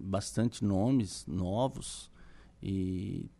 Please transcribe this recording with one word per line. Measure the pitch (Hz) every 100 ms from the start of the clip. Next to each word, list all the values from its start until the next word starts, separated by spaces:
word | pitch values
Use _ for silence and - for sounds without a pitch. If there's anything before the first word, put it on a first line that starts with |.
bastante | 92 95 - - 117 -
nomes | 107 95 117 135 98 - -
novos | 87 90 104 131 - - - - - - - - -
e | - 95 92 92 98 87 - -